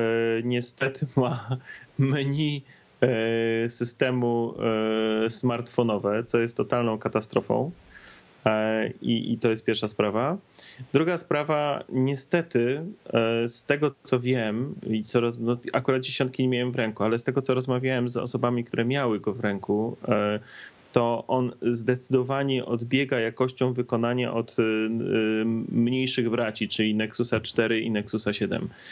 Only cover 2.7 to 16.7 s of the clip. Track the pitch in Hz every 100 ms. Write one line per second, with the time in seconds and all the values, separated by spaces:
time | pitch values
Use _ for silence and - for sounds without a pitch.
2.7 | - _ - 127 113 113 113 113 113 117
3.7 | - 120 - 131 127 120 117 117 - 113
4.7 | 110 110 110 110 110 110 - 127 117 120
5.7 | - 117 104 101 107 117 120 117 - 104
6.7 | 123 117 110 107 110 - 120 - 113 143
7.7 | - - - - - - - 110 107 110
8.7 | 110 110 - 120 117 117 113 117 113 -
9.7 | 110 104 - 104 107 135 196 _ - -
10.7 | - 127 139 160 175 - 147 151 151 147
11.7 | 139 - 131 131 139 - 170 165 120 120
12.7 | 143 170 208 - 117 113 113 117 - -
13.7 | 143 151 - - 127 127 127 110 107 139
14.7 | - - 110 107 123 120 117 117 120 -
15.7 | 131 127 131 131 - 131 131 127 123 123